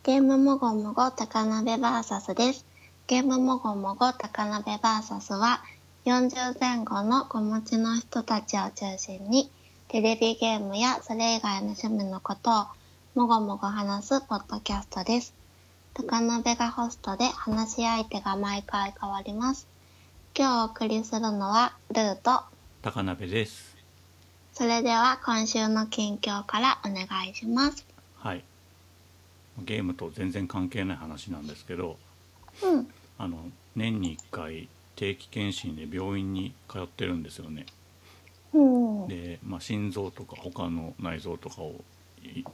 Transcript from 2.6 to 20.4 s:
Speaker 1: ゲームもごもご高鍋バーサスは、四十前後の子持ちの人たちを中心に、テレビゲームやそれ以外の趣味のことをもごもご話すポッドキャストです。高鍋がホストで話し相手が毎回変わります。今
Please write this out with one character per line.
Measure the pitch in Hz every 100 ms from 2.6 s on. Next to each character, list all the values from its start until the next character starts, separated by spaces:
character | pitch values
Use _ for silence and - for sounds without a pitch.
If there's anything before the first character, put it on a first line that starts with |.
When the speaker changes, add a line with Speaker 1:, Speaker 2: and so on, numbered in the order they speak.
| - - - - -
Speaker 1:
ゲ | 254
ー | 269
ム | 254
も | 254 247
ご | 214
も | 202 196
ご | 196 254
高 | 254 214 - 208
鍋 | 208 214 208
バ | 226 214
ー |
サ | 220 202
ス | -
は、 | 196 233 240 - - - - 247
四 | 254 254
十 | 254 247 -
前 | 254 240
後 | 220 202
の | 214 262 269
子 | 226
持 | 214 220
ち | 220 226
の | 226 233
人 | - 233
た | 226 214
ち | - 202
を | 196
中 | - 196 190
心 | - 190 202
に、 | 262 285 - - - -
テ | 220
レ | 220 220
ビ | 226 220
ゲ | 226 214
ー |
ム | 196 202
や | 247 -
そ | -
れ | 220 226 226
以 |
外 | 214 196
の | 208 202
趣 | 220
味 | 214
の | 190 190
こ | -
と | 196 247
を | 220 202 - - - -
も | 247 233
ご | 226
も | 208 196
ご | 202
話 | 208 202 202 -
す | 269
ポ | - 202
ッ | -
ド | 214
キ | -
ャ | 202
ス | -
ト | 202
で | 185 240
す。 | - - - - - - -
高 | - - 233
鍋 | 233 233 240
が | 233 233
ホ | 240 233
ス | -
ト | - 190
で | 254
話 | - 226 214 220
し | 247 233
相 | 226 220
手 | 202
が | 202 196
毎 | 202 202
回 | - 202 196 -
変 | 202
わ | 196
り | 202
ま | 214 254
す。 | 277 - - - - - - -
今 | -